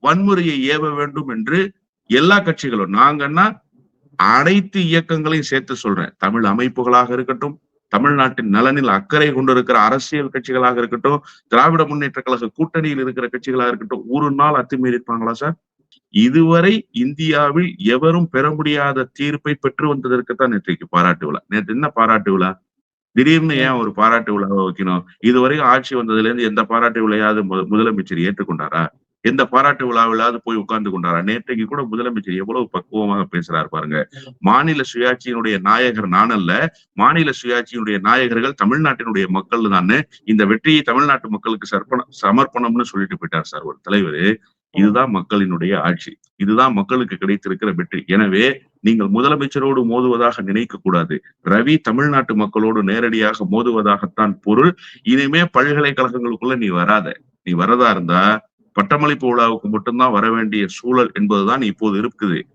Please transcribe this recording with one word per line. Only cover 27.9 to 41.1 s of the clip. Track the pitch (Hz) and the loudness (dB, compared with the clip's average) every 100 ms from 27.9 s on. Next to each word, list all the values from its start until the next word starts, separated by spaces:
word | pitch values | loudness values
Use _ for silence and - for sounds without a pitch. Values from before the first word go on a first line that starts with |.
| 104 90 85 92 | 0 -4 -2 -2
ஏற்றுக்கொண்டாரா? | 98 90 78 78 80 80 - _ _ 113 | -2 -6 -6 -4 -4 -4 -8 _ _ -2
எந்த | 135 123 | 0 2
பாராட்டு | 127 143 135 127 | 2 2 0 0
விழாவிலாவது | 117 113 113 117 117 | 0 2 2 0 -2
போய் | 113 110 | -4 -4
உட்கார்ந்து | 98 110 101 | -2 -4 -4
கொண்டாரா? | 92 87 85 | -2 -2 0
நேற்றைக்கு | 95 113 117 117 107 | -2 -4 -4 -6 -4
கூட | 143 | -6
முதலமைச்சர் | 123 113 123 113 95 92 | -6 -6 -6 -6 -6 -6
எவ்வளவு | 101 120 110 | -4 -4 -4
பக்குவமாக | 92 - 107 104 98 92 | -8 -6 -4 -2 -2 -4
பேசுறாரு | 87 80 80 76 | -6 -4 -6 -6
பாருங்க. | 78 76 76 73 - - - | -8 -4 -4 -6 -12 -20 -2
மாநில | 95 123 160 147 | 2 2 2 -2
சுயாட்சியினுடைய | 127 117 123 127 127 117 110 98 | -4 -2 -2 -2 -4 -4 -2 -2
நாயகர் | 98 113 127 110 98 | 2 2 2 -2 0
நான் | 92 117 | 2 2
அல்ல, | 110 87 107 160 - _ | 0 0 0 -2 -6 _
மாநில | 95 120 165 151 | 0 2 2 0
சுயாட்சியினுடைய | 123 120 120 113 120 107 101 | -2 -4 -4 -4 -6 -4 -2
நாயகர்கள் | 104 123 123 117 131 | 2 2 2 0 -2
தமிழ்நாட்டினுடைய | - 104 143 151 127 117 101 95 | 0 0 2 0 -2 -4 -2 -2
மக்கள் | 95 - 117 107 | -2 -2 -2 0
தானே. | 95 90 135 - - - | 2 2 0 -2 -8 0
இந்த | 110 101 | 2 4
வெற்றியை | 113 160 151 | 2 2 2
தமிழ்நாட்டு | 123 123 147 | 2 0 2